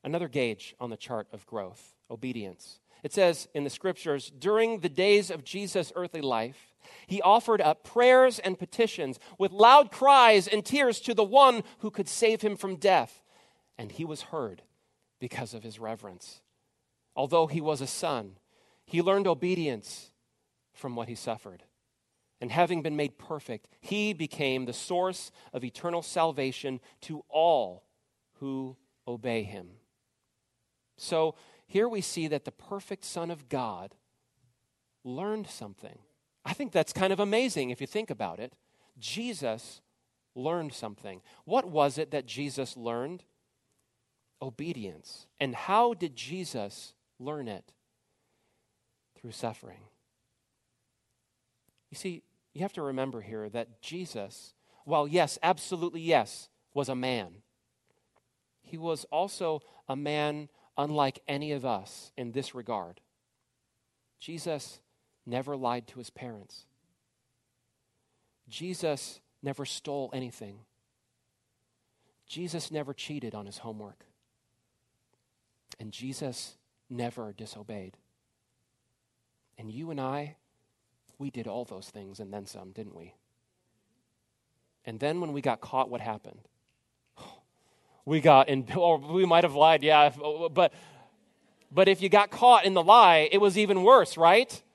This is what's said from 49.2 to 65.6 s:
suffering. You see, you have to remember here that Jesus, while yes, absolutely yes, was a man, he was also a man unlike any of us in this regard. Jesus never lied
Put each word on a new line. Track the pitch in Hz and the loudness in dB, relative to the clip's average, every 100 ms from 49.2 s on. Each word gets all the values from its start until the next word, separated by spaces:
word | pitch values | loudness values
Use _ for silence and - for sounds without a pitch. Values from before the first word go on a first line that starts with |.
| 120 | -20
suffering. | - 117 113 - 98 104 _ _ _ _ _ _ _ _ _ _ _ _ _ _ _ _ _ _ _ _ | -10 -10 -10 -20 -20 -20 _ _ _ _ _ _ _ _ _ _ _ _ _ _ _ _ _ _ _ _
You | 127 | -12
see, | 190 170 _ _ _ | -12 -12 _ _ _
you | 143 | -12
have | 196 | -10
to | - | -8
remember | 143 131 135 120 | -8 -6 -8 -8
here | 98 110 107 | -12 -12 -10
that | 117 117 113 | -10 -10 _
Jesus, | - 170 180 113 101 - - _ _ _ | -16 -12 -12 -12 -14 -16 -20 _ _ _
while | - 151 147 | -4 -2 0
yes, | 175 151 - | 0 -2 -2
absolutely | 165 180 - 185 170 165 | -2 -2 -4 -6 -6 -6
yes, | 165 151 104 - - _ _ | 0 0 0 -10 -20 _ _
was | 139 135 | -8 -6
a | |
man, | 131 127 123 95 92 _ _ _ _ _ _ _ _ _ _ _ _ | -6 -4 -6 -8 -16 _ _ _ _ _ _ _ _ _ _ _ _
he | - 165 | -20 -12
was | 165 156 - | -6 -6 -4
also | 151 196 - 170 156 _ _ - | -4 -4 -4 -4 -6 _ _ -10
a | |
man | 135 147 151 147 151 147 _ _ - | -8 -4 -2 -2 -4 -12 _ _ -6
unlike | 147 151 135 - - | -4 0 0 -2 -8
any | 143 151 | -8 -6
of | 143 | -6
us | 127 104 95 - - - | -4 -6 -8 -20 -20 -12
in | 120 | -10
this | 120 131 | -8 -10
regard. | 127 110 107 87 90 _ _ _ _ _ _ _ _ _ _ _ _ | -14 -8 -8 -8 -16 _ _ _ _ _ _ _ _ _ _ _ _
Jesus | - 165 170 151 - - _ _ _ _ | -16 -12 -8 -8 -10 -20 _ _ _ _
never | - 120 135 | -8 -8 -6
lied | 143 | -6